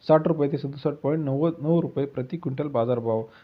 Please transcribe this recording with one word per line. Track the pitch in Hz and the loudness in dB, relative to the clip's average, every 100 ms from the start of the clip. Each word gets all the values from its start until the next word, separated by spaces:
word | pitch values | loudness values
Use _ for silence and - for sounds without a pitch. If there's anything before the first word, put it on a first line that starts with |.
| - | 4
साठ | 156 170 | 4 4
रुपये | 156 143 | 2 0
ते | 147 | -2
सदुसष्ट | 139 139 151 143 | -6 -4 -4 -2
पॉइंट | 139 160 143 | -2 -2 0
नव्वद | 135 165 160 | 0 0 0
नऊ | 147 170 | 2 2
रुपये | 147 139 139 | 2 -2 -4
प्रति | - 127 170 | -4 -6 -6
क्विंटल | 143 135 147 | -6 -4 -2
बाजारभाव. | 131 117 120 113 110 110 - | 0 0 0 0 -2 -4 -12